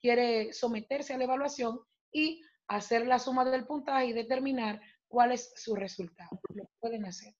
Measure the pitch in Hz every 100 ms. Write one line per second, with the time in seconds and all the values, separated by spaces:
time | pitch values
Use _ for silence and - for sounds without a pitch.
0 | 247 240 240 226 220 - 240 220 214 277
1 | 294 262 254 262 285 277 240 240 - _
2 | _ 294 311 320 - _ _ 208 202 233
3 | 240 254 247 254 254 254 254 294 277 269
4 | 254 233 233 254 269 262 220 208 - _
5 | _ 240 240 247 - - - 208 190 -
6 | 175 _ 175 185 - 202 185 _ 233 226
7 | 202 180 214 _